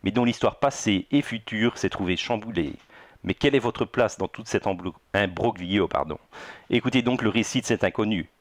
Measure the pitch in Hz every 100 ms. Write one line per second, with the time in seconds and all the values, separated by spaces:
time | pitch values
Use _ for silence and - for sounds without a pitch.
0 | 101 110 120 - 113 - 143 - - 98
1 | - 143 - 113 - 107 117 - 92 -
2 | 92 90 - 113 110 87 73 - _ -
3 | - _ - - 143 135 113 - 110 -
4 | 110 - 92 - 110 101 - 90 90 -
5 | _ 98 98 87 120 95 87 101 90 -
6 | 76 76 _ - - - _ - 131 131
7 | 120 127 107 117 107 131 - 113 95 -
8 | 107 98 82 _